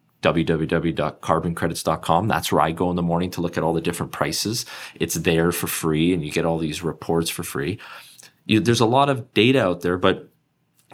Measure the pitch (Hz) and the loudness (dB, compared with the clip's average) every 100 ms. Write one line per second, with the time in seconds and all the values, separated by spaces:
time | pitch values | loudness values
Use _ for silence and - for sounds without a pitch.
0 | _ _ 82 80 78 80 78 85 82 80 | _ _ 0 2 2 0 0 0 0 -2
1 | 76 - - 82 85 82 82 82 82 80 | -4 -4 0 0 0 -4 -4 -2 -2 -2
2 | - 85 110 80 - 85 80 82 90 87 | 2 2 2 0 2 2 2 0 -2 0
3 | 85 85 90 87 85 - 80 82 85 85 | 0 0 -2 -4 -4 -2 -2 0 -2 -4
4 | - - 73 - 101 123 - - - - | -6 -4 -4 -2 -4 -4 -8 -14 -12 -6
5 | 85 85 85 82 85 85 - - 80 78 | -4 -2 2 4 4 2 -4 -2 0 2
6 | 85 90 73 82 82 80 80 73 82 76 | 2 2 -2 -2 0 0 -2 -4 -6 -6
7 | - 85 82 - - - 73 113 - - | -2 -2 -2 -4 -8 -6 -6 -6 -12 -20
8 | - - - _ - 110 98 120 113 127 | -20 -20 -20 _ 0 2 4 4 4 4
9 | 143 127 - - 113 131 98 87 87 90 | 2 0 -2 2 4 4 2 0 -2 2
10 | 95 - - _ _ _ _ _ _ | 2 0 -4 _ _ _ _ _ _